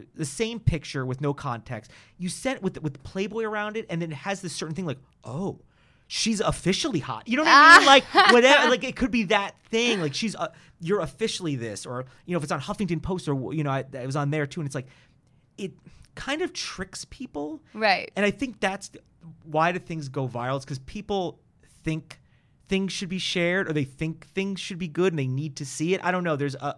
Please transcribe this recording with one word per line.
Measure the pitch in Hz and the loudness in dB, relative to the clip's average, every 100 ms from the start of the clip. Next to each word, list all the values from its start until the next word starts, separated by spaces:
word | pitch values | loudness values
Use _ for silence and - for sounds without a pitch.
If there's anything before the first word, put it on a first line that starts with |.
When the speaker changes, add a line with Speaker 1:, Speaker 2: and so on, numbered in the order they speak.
| - - | -14 -8
Speaker 1:
the | 147 | -6
same | - 226 233 | -4 -4 -2
picture | - 160 - 139 127 | 0 0 -2 -6 -6
with | 127 | -4
no | 143 | -4
context. | 143 143 117 - 117 - - - - | -4 -6 -8 -8 -12 -14 -20 -20 -10
You | 180 | -10
send | - 262 262 | -6 -4 -2
with, | 190 - | -4 -4
with | 156 131 | -8 -8
Playboy | - 190 202 220 | -10 -6 -6 -4
around | 220 214 208 220 | -6 -4 -6 -8
it, | 220 | -6
and | 165 | -6
then | 170 | -6
it | 143 | -8
has | 196 196 | -8 -6
this | 180 | -8
certain | - 160 160 | -8 -8 -6
thing | 175 | -6
like, | 127 - _ | -8 -12 _
"Oh, | 113 135 190 - _ _ _ _ - | -10 -8 -6 -8 _ _ _ _ -10
she's | - 214 208 | -4 -2 0
officially | 185 - 170 190 320 180 | 0 0 0 0 0 -4
hot." | 131 113 - | -4 -8 -2
You | 247 | 2
know | |
what | 311 | 8
I | 254 311 349 | 10 12 12
mean? | 339 | 12
Speaker 2:
<laughs> | 269 | 8
Speaker 1:
Like, | - 330 370 | 8 4 6
whatever. | 240 254 294 - | 8 8 8 6
Like, | 247 | 2
it | 262 - | -2 -2
could | 233 | 0
be | 233 185 | 0 2
that | 208 196 - - | 0 0 -10 -4
thing. | 226 240 214 | 0 2 0
Like, | 156 | -2
she's, | 135 220 - | -4 -6 -4
uh, | 165 - - - | -8 -8 -20 -10
you're | 165 202 | -2 -2
officially | 160 - 220 - 175 135 | -2 -4 -4 -4 -4 -4
this, | 113 98 - | -6 -8 -10
or, | 123 127 - - | -10 -10 -14 -6
you | |
know, | 175 | -4
if | |
it's | 147 | -2
on | 165 | -4
Huffington | 127 208 190 165 | -6 -4 -4 -4
Post, | - 185 160 | -4 -6 -4
or, | 139 117 | -4 -4
you | 156 | -4
know, | 147 | -2
I, | 135 | -2
it | 131 131 127 | -6 -10 -6
was | 147 | -4
on | 143 | -2
there | 156 143 | -2 -4
too, | 175 | -6
and | 143 | -8
it's | 139 | -8
like, | 123 - _ _ _ _ _ - | -10 -16 _ _ _ _ _ -12
it | 196 - - - - - | -12 -12 -20 -20 -20 -12
kind | - 302 | -6 -4
of | 359 | -4
tricks | - - - 190 - - | -6 -10 -10 -12 -12 -16
people. | - 254 294 302 311 _ | -14 -12 -10 -8 -10 _
Speaker 2:
Right. | 214 220 180 - - | -2 2 2 0 -2
Speaker 1:
And | 202 | -2
I | |
think | 202 269 208 | -2 -6 -4
that's | 196 196 - | -4 -4 -12
th-, | - _ _ 165 - | -20 _ _ -20 -20
why | 156 156 165 | -4 2 2
do | 180 | 0
things | 175 165 139 | -6 -10 -8
go | 135 131 | -6 -6
viral? | 117 123 139 | -4 -4 -4
It's | 135 | -6
'cause | 135 | -10
people | 135 208 202 202 175 - _ _ _ - | -10 -12 -4 -2 -2 -6 _ _ _ -10
think | - 160 - - _ _ _ _ - | -6 -6 -8 -20 _ _ _ _ -4
things | 190 190 | -2 -2
should | - 185 | -4 -6
be | 180 | -6
shared, | - 180 170 185 190 | -4 -2 0 0 0
or | |
they | 151 131 | -2 -2
think | - 160 160 - | -4 -6 -8 -10
things | - 196 190 | -6 -6 -6
should | - 180 | -8 -8
be | 175 | -6
good, | 147 185 | 0 0
and | 160 | 0
they | 131 | -2
need | 131 156 135 | -2 -6 -8
to | 143 | -10
see | - 160 | -4 -2
it. | 185 | 0
I | 170 | 0
don't | 185 | -2
know. | 170 143 | 0 -2
There's | 143 131 | -4 -4
a, | 143 | -8